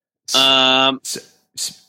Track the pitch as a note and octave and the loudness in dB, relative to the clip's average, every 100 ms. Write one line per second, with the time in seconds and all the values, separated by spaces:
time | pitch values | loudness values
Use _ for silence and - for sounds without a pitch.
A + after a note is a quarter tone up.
0 | _ _ - C3 C3+ C3+ C3 C3 C3+ C3 | _ _ -4 0 2 4 2 2 0 -2
1 | - - - _ _ - - - | -8 -12 -14 _ _ -12 -12 -12